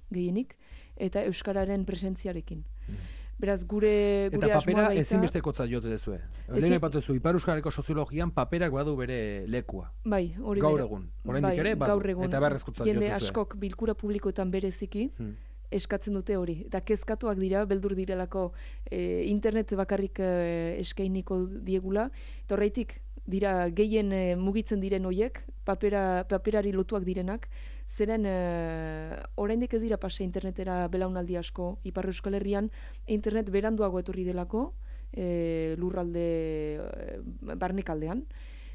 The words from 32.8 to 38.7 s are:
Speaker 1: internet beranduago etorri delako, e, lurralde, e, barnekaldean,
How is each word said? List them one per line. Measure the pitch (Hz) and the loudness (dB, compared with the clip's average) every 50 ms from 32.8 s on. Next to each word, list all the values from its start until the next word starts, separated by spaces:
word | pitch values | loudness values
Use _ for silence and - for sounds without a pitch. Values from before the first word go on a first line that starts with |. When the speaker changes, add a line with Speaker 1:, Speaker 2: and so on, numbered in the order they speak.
| - - - - - | -12 -12 -12 -10 -4
Speaker 1:
internet | - 214 208 - 220 208 226 220 202 | -2 -2 0 0 2 0 0 0 2
beranduago | 190 202 202 220 226 214 214 190 180 180 | 0 2 2 2 2 2 2 2 2 0
etorri | 180 190 185 185 185 | -2 -2 -4 -2 -2
delako, | 180 180 180 175 170 - 220 269 - - - - - - - - - - | -2 -2 -2 -4 -2 0 -2 -2 -2 -4 -8 -10 -10 -10 -10 -10 -10 -6
e, | - 185 180 175 170 170 165 165 160 160 160 160 160 | -4 -2 0 0 0 2 0 0 0 0 -2 -2 0
lurralde, | 175 180 180 185 175 170 170 170 170 170 165 160 160 160 156 156 151 151 151 151 | -2 -2 0 -2 -2 -2 0 0 0 2 2 0 0 0 -2 -2 -2 -4 -4 -6
e, | - - - - - - - - - - - - - - - | -6 -8 -8 -8 -8 -8 -8 -8 -8 -8 -10 -8 -8 -8 -6
barnekaldean, | - 185 180 185 196 - - 160 151 156 160 180 254 - - - - - - - - - - | -4 -2 -2 -2 -2 -2 -2 -2 -2 -2 -2 -4 -4 -6 -6 -10 -12 -12 -14 -14 -14 -14 -12